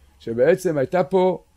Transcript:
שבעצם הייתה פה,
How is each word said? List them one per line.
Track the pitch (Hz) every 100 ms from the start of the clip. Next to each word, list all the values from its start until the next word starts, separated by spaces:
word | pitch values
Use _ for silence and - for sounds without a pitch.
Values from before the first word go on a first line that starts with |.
| _ _
שבעצם | 117 117 143 185 185 151
הייתה | 131 180
פה, | 180 190 185 175 -